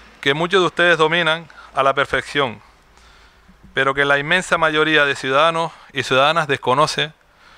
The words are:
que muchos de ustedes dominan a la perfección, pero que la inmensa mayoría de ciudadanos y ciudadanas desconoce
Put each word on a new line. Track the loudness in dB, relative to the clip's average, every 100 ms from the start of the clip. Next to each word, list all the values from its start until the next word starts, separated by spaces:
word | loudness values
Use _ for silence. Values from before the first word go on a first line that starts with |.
| -20 -6
que | -2
muchos | -2 0 0
de | 0
ustedes | 2 2 4
dominan | 2 2 0 -4 -8 -20 -10 0
a |
la | 0
perfección, | 0 -2 -4 -4 -4 -4 -6 -20 _ _ _ -20 -20 -20 _ _ -20 -10
pero | -4 -2
que | 0
la | 0 0
inmensa | 0 -2 -2 -2
mayoría | 0 0 2 2
de | 2 -2
ciudadanos | 0 2 2 0 -6 -10 -12
y | -8
ciudadanas | 0 2 2 0 -2
desconoce | -4 0 2 0 -2 -6 _ _ _ -20